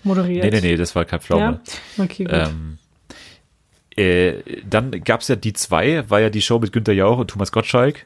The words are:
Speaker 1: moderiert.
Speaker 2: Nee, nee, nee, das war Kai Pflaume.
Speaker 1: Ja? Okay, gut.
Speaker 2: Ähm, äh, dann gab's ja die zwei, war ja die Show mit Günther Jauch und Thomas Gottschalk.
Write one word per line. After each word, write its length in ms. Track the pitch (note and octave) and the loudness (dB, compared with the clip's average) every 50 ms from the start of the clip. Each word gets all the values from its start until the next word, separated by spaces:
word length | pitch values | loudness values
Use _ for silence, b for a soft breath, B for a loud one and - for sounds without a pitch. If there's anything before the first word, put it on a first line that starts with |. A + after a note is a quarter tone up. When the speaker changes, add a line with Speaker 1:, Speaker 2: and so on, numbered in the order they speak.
Speaker 1:
moderiert. 420 | - G3 F#3+ F#3+ F3+ F3+ F3 F3 F#3 | -2 0 0 0 0 0 0 0 0
Speaker 2:
Nee, 60 | G#2 | 2
nee, 100 | G#2+ G#2+ | 2 2
nee, 160 | F2+ F2 E2+ | 2 2 2
das 180 | E2 F2+ - - | 2 0 0 -2
war 100 | F2 E2 | -2 -2
Kai 140 | - F2+ E2+ | -2 -4 -6
Pflaume. 420 | - - - - G#3+ A#3 A#3+ A#3+ B B B B B B - G#3 | -2 0 0 2 2 0 -2 -4 B B B B B B -4 -4
Speaker 1:
Ja? 60 | F#3+ | -4
Okay, 200 | F3 - - F#3+ | -4 -4 -6 -4
gut. 80 | E3+ D#3 | -2 0
Speaker 2:
Ähm, 440 | - D#2+ D#2 D#2+ D#2+ D#2 D#2 D#2 - _ _ _ _ _ B B B B B B B B _ _ _ _ _ _ _ _ _ - | 0 0 -2 -4 -6 -10 -12 -14 -16 _ _ _ _ _ B B B B B B B B _ _ _ _ _ _ _ _ _ -4
äh, 380 | A2 G2 F#2 F2 F2 F2+ F2+ C2 G1+ - - - - - G2 | 0 2 2 4 4 2 2 0 -4 -8 -12 -14 -14 -6 -2
dann 220 | G#2 G#2+ B2+ C3+ A2 - - | -2 -2 -2 -2 -6 -4 0
gab's 220 | - A2+ A#2 - - | 0 0 0 0 -2
ja 80 | B2+ | -2
die 180 | G#2 - A2 G2+ | -2 -2 -4 -4
zwei, 540 | - - - E2+ D#2+ G2 C#3 E3 D#3+ A#2+ G#2+ | -4 -2 0 0 2 2 2 0 0 0 2
war 100 | G#2 G#2+ | 2 4
ja 80 | A2 G#2+ | 4 2
die 140 | G#2 G#2 | 2 0
Show 160 | - - A#2+ A#2 | 0 2 2 0
mit 120 | A2+ G2 | 0 0
Günther 200 | - A#2+ G#2+ A2+ | -2 0 0 2
Jauch 240 | G#2 F#2+ F#2+ G#2 A#2+ B2 | 2 4 4 4 4 2
und 100 | A2+ - | 0 -4
Thomas 200 | - G2 G2 - | -4 -4 -4 -2
Gottschalk. 540 | - A2+ - - - B2 B2 C#3+ D3 - - | -2 -2 0 2 2 2 2 2 0 -4 -10